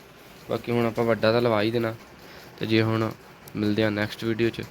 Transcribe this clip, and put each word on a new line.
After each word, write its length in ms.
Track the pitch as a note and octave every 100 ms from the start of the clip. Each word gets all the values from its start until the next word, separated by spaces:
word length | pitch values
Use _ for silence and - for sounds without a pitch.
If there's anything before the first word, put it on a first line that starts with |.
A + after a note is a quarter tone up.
| - - - - -
ਬਾਕੀ 220 | A#2 A#2+
ਹੁਣ 140 | A#2+ A#2
ਆਪਾਂ 180 | A2+
ਵੱਡਾ 280 | A#2 G#2+ A2
ਤਾਂ 100 | A#2
ਲਵਾ 200 | A#2+ G#2+
ਹੀ 100 | G#2+
ਦੇਣਾ। 240 | A#2 A2+ A2+ - - - - - -
ਤੇ 60 | G#2+
ਜੇ 160 | A2
ਹੁਣ 300 | A2 A2 A2 - - - - G#2
ਮਿਲਦੇ 280 | G#2 G#2
ਆ 60 | A2
ਨੈਕਸਟ 340 | G#2 G#2+ -
ਵੀਡੀਓ 260 | A2+ A2+ A2+
'ਚ। 120 | A2 A2